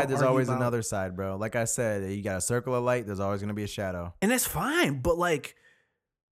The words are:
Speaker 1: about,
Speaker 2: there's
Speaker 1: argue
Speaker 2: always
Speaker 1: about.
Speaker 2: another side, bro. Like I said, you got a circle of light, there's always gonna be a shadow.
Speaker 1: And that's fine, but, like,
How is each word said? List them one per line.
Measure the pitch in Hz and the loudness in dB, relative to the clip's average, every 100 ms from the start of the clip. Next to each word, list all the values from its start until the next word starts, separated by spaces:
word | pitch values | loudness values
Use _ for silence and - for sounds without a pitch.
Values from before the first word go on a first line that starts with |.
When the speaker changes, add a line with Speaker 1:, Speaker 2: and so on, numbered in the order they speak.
Speaker 1:
about, | 139 | 4
Speaker 2:
there's | 131 | 4
Speaker 1:
argue | 131 | 4
Speaker 2:
always | 131 123 | 4 4
Speaker 1:
about. | 120 | 2
Speaker 2:
another | 120 117 | 0 0
side, | 107 104 95 90 | -2 -2 -2 -4
bro. | 95 95 | -4 -2
Like | 110 120 | -2 -2
I | 113 | 0
said, | - 117 104 95 | 0 0 0 -2
you | 101 | -4
got | 101 92 | -2 -2
a | |
circle | - 120 123 123 | 0 0 0 0
of | |
light, | 123 123 104 | 2 0 0
there's | 95 | -2
always | 98 101 | -2 -2
gonna | 104 104 | -2 -4
be | |
a | 104 | -4
shadow. | - 98 90 87 - | -4 -4 -4 -8 -2
Speaker 1:
And | 196 | 0
that's | 247 - | 2 0
fine, | 156 214 330 269 139 | -2 0 2 2 2
but, | 147 165 | 0 2
like, | 175 151 - - _ _ _ _ _ _ _ | 2 0 -2 -16 _ _ _ _ _ _ _